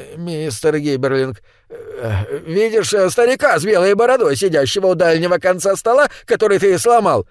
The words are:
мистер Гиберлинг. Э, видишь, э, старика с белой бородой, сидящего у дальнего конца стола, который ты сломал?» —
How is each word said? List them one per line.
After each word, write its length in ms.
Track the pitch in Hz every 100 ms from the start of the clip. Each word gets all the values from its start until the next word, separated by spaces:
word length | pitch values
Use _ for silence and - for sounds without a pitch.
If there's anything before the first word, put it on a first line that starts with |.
| 135 151
мистер 640 | 175 156 156 113 160 151
Гиберлинг. 640 | 147 131 135 135 131 120 _ _ _
Э, 720 | - - - 113 98 101 143 160
видишь, 460 | 175 220 220 180
э, 160 | 208 185
старика 480 | - 240 269 285 170
с 60 |
белой 300 | 185 196 190
бородой, 420 | 202 240 254 175 135
сидящего 520 | 196 160 135 202 190
у 60 |
дальнего 440 | 175 170 160 175 180
конца 360 | 185 185 196 190
стола, 320 | 226 254 285 -
который 340 | - 233 208 196
ты 200 | 196 180
сломал?» — 480 | 233 240 190 123 -